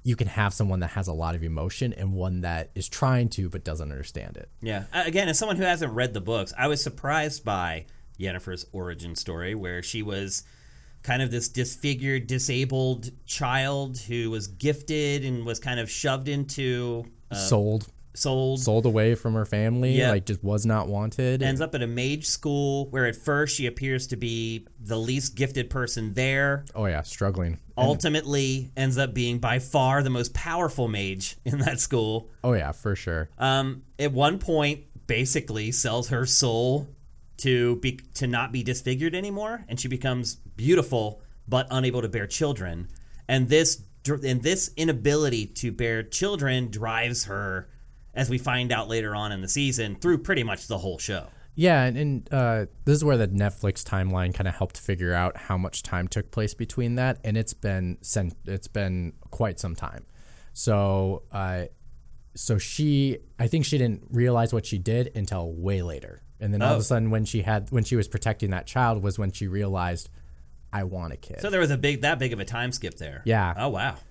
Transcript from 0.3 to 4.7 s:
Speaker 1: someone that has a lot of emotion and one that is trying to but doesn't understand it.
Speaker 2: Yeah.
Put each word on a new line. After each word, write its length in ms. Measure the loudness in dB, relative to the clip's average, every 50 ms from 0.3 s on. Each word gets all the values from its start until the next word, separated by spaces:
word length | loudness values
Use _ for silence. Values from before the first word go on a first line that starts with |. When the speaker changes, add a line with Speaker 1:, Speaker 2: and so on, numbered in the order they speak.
| 0 2 0 2 2
Speaker 1:
someone 240 | 2 2 2 2 0
that 100 | 0 -2
has 160 | -2 -2 -2
a 60 | -2 -2
lot 220 | -2 -2 -2 -2
of 80 | -2 -2
emotion 500 | -2 -2 -2 -2 -4 -2 -2 -2 -4 -2
and 200 | -2 -2 -2 0
one 280 | 0 0 0 -2 -2
that 300 | -2 -2 -2 -4 -4 -6 -6
is 160 | -6 -6 -6
trying 400 | -2 0 2 4 4 4 2 2
to 180 | 0 -2 -4
but 160 | -4 -4 -6 -6
doesn't 280 | -6 -6 -6 -6 -6
understand 460 | -8 -8 -10 -10 -10 -10 -12 -10 -12
it. 120 | -14 -16 -16 -16 -10
Speaker 2:
Yeah. 260 | -6 -6